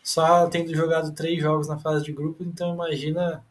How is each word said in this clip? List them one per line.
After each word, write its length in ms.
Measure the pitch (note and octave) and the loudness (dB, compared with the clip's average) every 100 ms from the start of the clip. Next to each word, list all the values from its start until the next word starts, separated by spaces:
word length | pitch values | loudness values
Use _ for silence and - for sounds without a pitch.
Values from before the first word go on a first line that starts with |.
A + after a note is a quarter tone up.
só 460 | - - E3 F3 E3+ | -4 2 6 6 6
tendo 260 | E3+ E3 D#3 | 2 -2 0
jogado 360 | D#3+ D#3+ D#3 | 2 2 0
três 300 | D3+ E3 E3+ | -4 -4 0
jogos 240 | D3+ D#3 D3 | 2 2 0
na 100 | D3+ | -4
fase 280 | D#3 D3+ | -2 -2
de 80 | D3 | -2
grupo, 320 | C#3+ D3+ D#3+ | -4 -6 -6
então 280 | F3 E3+ F3 | -10 -6 -6
imagina 720 | E3+ E3+ D3+ D3 E3 F3 D#3 - | -4 -4 -4 -4 -2 -2 -4 -12